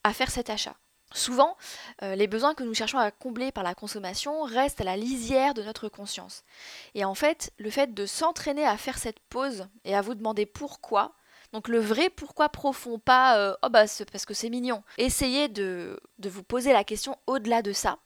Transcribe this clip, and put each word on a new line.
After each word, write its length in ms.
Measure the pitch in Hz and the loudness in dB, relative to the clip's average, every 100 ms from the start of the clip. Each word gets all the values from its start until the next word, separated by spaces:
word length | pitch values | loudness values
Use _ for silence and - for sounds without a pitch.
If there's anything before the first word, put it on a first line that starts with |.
à 80 | 208 | 2
faire 200 | 214 262 | 2 -2
cet 180 | 247 240 | -2 -4
achat. 260 | 214 - - _ _ _ | -6 -6 -10 _ _ _
Souvent, 420 | - - 247 311 381 - - - - | -6 0 6 4 4 -14 -16 -16 -10
euh, 120 | 196 | -6
les 120 | 190 208 | 0 2
besoins 260 | 220 277 | 4 2
que 100 | 311 | 0
nous 100 | 240 | -4
cherchons 240 | 220 220 262 | -4 -2 2
à 140 | 214 | 0
combler 420 | _ 254 226 262 | _ -10 -6 -6
par 100 | 220 | -2
la 100 | 180 | -4
consommation 680 | 180 214 208 185 196 285 311 | -6 -10 -8 -6 -6 -4 -4
restent 380 | 285 226 277 - | -2 2 0 0
à 20 | |
la 140 | 190 190 | -4 -2
lisière 560 | 233 262 226 262 269 | -4 -4 0 2 2
de 100 | 240 | 0
notre 240 | 208 220 214 | -8 -10 -12
conscience. 560 | - 101 - 92 - _ - - - - | -12 -12 -12 -12 -20 _ -20 -18 -18 -12
Et 100 | 214 | -4
en 100 | 196 | -2
fait, 380 | 190 294 320 - _ | 2 2 2 -8 _
le 120 | 208 | -4
fait 240 | 269 277 | 0 0
de 120 | 208 | 0
s'entraîner 600 | 202 - 320 339 302 285 | -6 0 0 0 -4 2
à 100 | 294 | 2
faire 220 | 208 - 254 | 2 -4 -6
cette 240 | 233 - | -8 -10
pause 480 | _ 247 277 214 185 208 | _ -4 -4 -4 -12 _
et 100 | - | 0
à 60 | 202 | 0
vous 140 | 202 | 0
demander 300 | 226 220 214 | -4 -4 -2
pourquoi, 720 | 208 - 294 - - 208 - _ _ - _ | -4 -6 -12 -12 0 0 0 _ _ -20 _
donc 160 | 220 220 | -12 0
le 100 | 233 | 0
vrai 300 | 214 220 359 | 2 2 2
pourquoi 400 | - 285 - 302 | 0 -12 0 0
profond, 500 | - 277 269 247 226 | 2 -2 -2 -8 -4
pas, 380 | - 254 262 220 | 4 6 8 6
euh, « 180 | 196 190 | 4 0
Oh 60 | 247 | 6
bah 180 | 233 214 | 6 6
c'est 240 | - 208 | 2 -10
parce 140 | 202 | -10
que 80 | - | -8
c'est 160 | 208 226 | -6 -4
mignon ». 340 | 247 247 220 - - | -2 -2 -4 -6 -2
Essayez 500 | 254 - 269 269 294 | 0 2 2 2 0
de, 500 | 202 190 180 175 - _ _ | -2 -4 -4 -8 -12 _ _
de 80 | 202 | -10
vous 160 | 190 | -10
poser 300 | 180 247 254 | -4 0 4
la 100 | 233 | 4
question 340 | 202 214 269 254 | 4 -6 -6 -8
au-delà 360 | - 262 214 233 | -4 -2 2 2
de 100 | 202 | 0
ça. 280 | 196 208 - | -2 -2 -4